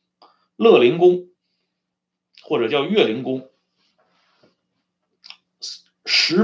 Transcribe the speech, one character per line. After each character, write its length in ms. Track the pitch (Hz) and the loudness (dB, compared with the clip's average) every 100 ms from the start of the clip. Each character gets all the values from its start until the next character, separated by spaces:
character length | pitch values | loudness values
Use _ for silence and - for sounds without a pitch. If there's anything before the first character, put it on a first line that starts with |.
| _ _ _ _ _ _ | _ _ _ _ _ _
乐 220 | 226 180 | 2 4
灵 200 | 180 170 | 4 4
公， 300 | 180 180 - _ _ _ _ _ _ _ _ _ _ - | 2 2 -6 _ _ _ _ _ _ _ _ _ _ -20
或 160 | - 143 | -6 -4
者 100 | 113 | -2
叫 160 | 143 | -2
岳 200 | 143 208 120 | -2 0 0
灵 160 | 113 | -2
公。 260 | 131 131 - _ _ _ _ _ _ _ _ _ _ _ _ _ _ _ _ _ - - _ _ - - _ _ | -6 -10 -10 _ _ _ _ _ _ _ _ _ _ _ _ _ _ _ _ _ -20 -20 _ _ -20 -20 _ _
石 360 | - - - 180 | -6 -4 0 0